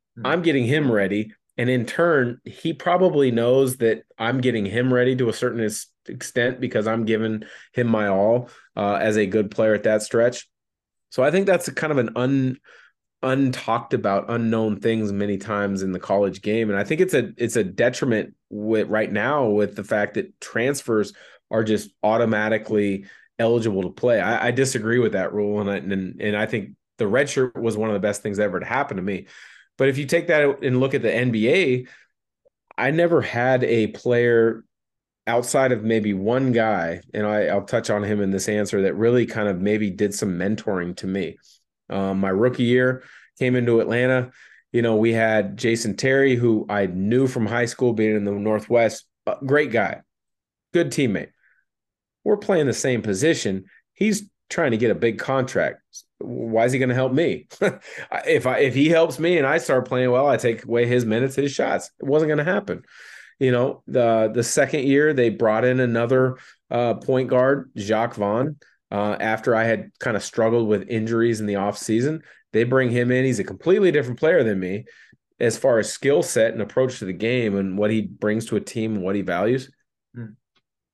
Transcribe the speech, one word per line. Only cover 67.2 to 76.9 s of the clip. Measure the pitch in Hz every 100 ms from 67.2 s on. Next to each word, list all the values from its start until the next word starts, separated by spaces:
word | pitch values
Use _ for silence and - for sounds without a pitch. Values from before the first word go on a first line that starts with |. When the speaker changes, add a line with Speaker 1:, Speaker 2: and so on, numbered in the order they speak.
| 123
Speaker 2:
guard, | 127 131 143 - 117
Jacques | 101 107 120 110
Vaughn, | 101 110 151 147 _ _ -
uh, | 101 104 101
after | 110 110 131 110
I |
had | 113 107 - -
kind | 123 101
of |
struggled | - - 113 117 110
with | 104 -
injuries | 113 110 117 117 107
in | 104
the |
offseason. | 98 101 104 - 110 139 160 - - _
They | 110 120
bring | 131 123
him | 120 123
in. | 127
He's | 131 120
a | 92
completely | 98 156 208 185
different | 143 123 123
player | 156 175
than | 113 95
me | 92 101 - - - _ _ -
as | 117 110
far | 135 117
as | 107
skill | - 135 151
set | - 117 113
and | 110
approach | 101 131 127